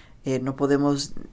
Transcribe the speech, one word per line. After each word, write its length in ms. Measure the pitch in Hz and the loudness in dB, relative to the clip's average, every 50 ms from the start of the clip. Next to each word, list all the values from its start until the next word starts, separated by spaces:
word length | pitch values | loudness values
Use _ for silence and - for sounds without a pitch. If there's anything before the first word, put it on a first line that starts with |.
| - - - - - | -20 -20 -20 -8 -4
Eh, 140 | 135 131 123 | -2 -2 -2
no 160 | 127 135 135 | -2 -4 -2
podemos 600 | 135 143 135 143 139 143 143 143 139 - - - - - - | 0 2 2 4 4 4 2 2 0 -2 -6 -6 -8 -8 -6